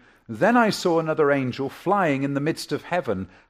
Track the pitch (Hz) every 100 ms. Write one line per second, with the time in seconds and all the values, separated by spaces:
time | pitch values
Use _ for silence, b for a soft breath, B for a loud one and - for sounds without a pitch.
0 | b b b 110 185 247 220 - 185 165
1 | 160 156 143 139 127 120 135 - 165 202
2 | 170 135 139 139 147 - - 143 - 175
3 | 127 92 95 b b